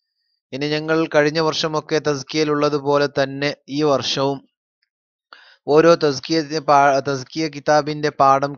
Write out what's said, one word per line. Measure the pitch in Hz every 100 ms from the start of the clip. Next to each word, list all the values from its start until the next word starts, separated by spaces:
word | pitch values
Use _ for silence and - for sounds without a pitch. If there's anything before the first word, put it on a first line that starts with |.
| _ _ _ _ _
ഇനി | 131 147
ഞങ്ങൾ | 151 156 160 165 156
കഴിഞ്ഞ | 147 156
വർഷമൊക്കെ | 160 151 165 156 147 156
തസ്കിയയിലുള്ളതുപോലെ | 147 143 127 156 151 147 147 147 139 143 143
തന്നെ | 135 135 135 143 - -
ഈ | 143
വർഷവും | 151 135 117 - 139 139 - _ _ _ _ _ _ _ _ - - _ -
ഓരോ | 147 160 170
തസ്കിയത്തെ | 151 131 - 160 143 156
പാ-, | 143 143 143 139
തസ്കിയ | 135 139 127 156 160
കിതാബിന്റെ | 147 139 151 143 151 147
പാഠം | 143 135 135 143